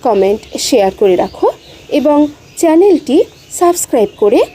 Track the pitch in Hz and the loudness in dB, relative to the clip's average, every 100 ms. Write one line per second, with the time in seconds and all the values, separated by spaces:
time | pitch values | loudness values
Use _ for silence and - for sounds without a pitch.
0 | 254 202 190 208 - - - 254 190 190 | 0 0 0 -2 -8 -10 -2 0 0 0
1 | 202 175 - - 453 - - - - 294 | 0 0 -2 -2 -4 -4 -20 -20 -6 -2
2 | 269 294 294 - - - 330 320 403 339 | 0 0 0 -4 -20 -4 0 2 2 2
3 | - 294 - - - - 349 349 - 269 | 0 -2 -2 -8 -18 -2 -2 -2 -4 -2
4 | 202 - 208 277 554 | -2 0 0 0 -2